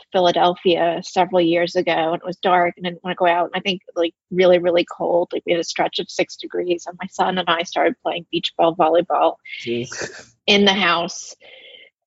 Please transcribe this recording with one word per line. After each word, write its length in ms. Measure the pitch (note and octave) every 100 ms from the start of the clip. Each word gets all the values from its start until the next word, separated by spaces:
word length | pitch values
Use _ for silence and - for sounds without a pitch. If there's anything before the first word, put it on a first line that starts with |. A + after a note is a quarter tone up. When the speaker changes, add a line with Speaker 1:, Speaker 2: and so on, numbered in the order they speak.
| -
Speaker 1:
Philadelphia 880 | F#3+ F3 E3+ F3 F3 F#3+ E3 E3+ E3
several 380 | F3+ F#3+ F3+ F#3
years 340 | E3+ E3+ F3 F3+
ago, 380 | F3 D#3+ D#3+
and 80 | E3+
it 40 | -
was 120 | F3+
dark 380 | G3 F3+ F3 -
and 100 | F3+
I 40 |
didn't 120 | F3
wanna 120 | F#3 F3
go 120 | F3+
out, 220 | E3+ E3+
and 0 | F#3
I 40 |
think, 220 | G3+ F#3 - -
like, 160 | E3+ - _
really, 280 | F3+ F#3 F3+
really 260 | F3 F3 F3
cold. 420 | - F3+ F3 F3+
Like, 100 | E3+ -
we 60 |
had 80 | E3+
a 60 | E3
stretch 340 | - E3 -
of 100 | F3+
six 280 | - F#3 -
degrees, 480 | E4 F3 F3+ F3 -
and 100 | F3+
my 60 | F#3
son 300 | - F#3+ F#3
and 120 | F3+
I 140 | E3
started 320 | F3 D#3+ E3 -
playing 260 | E3+ F3+ E3+
beach 220 | E3+ - -
ball 200 | E3+ E3
volleyball 580 | D#3 E3+ F3 D3+ D#3+ - - -
Speaker 2:
Jeez. 720 | A#2+ A#2+ A#2+ - - - - _ -
Speaker 1:
in 180 | G3+
the 100 | G3+
house. 640 | G3 F3+ E3+ E3+ - - - - - - - - _